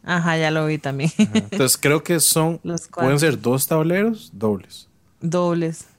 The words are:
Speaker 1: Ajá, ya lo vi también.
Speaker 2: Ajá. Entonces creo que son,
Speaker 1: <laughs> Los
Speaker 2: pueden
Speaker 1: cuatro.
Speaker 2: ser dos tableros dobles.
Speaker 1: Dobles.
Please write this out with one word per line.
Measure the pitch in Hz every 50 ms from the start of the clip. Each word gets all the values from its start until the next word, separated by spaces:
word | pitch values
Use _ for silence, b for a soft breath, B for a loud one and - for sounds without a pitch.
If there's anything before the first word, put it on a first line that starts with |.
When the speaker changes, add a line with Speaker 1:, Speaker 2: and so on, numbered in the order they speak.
| -
Speaker 1:
Ajá, | - 180 175 170 175 160
ya | 160 160 156
lo | 156 160 156
vi | 156 156 147
también. | - 139 135 139 143 160 -
Speaker 2:
Ajá. | - 214 107 104
Entonces | 113 104 104 - 190 139 127 - -
creo | - 139 147 160
que | 156 - 175 160
son, | - - - 160 160 165 170 160
Speaker 1:
<laughs> | -
Los | 170 170 165 - -
Speaker 2:
pueden | - - 127 131
Speaker 1:
cuatro. | 143 143
Speaker 2:
ser | 156 160 131 107
dos | 104 120 127 135 - -
tableros | 170 156 156 165 175 190 208 226 226 214 - - -
dobles. | 98 110 110 104 92 - - - - - _ _ _ _ _ _ _
Speaker 1:
Dobles. | - 170 160 180 180 175 170 170 165 160 165 - - _ _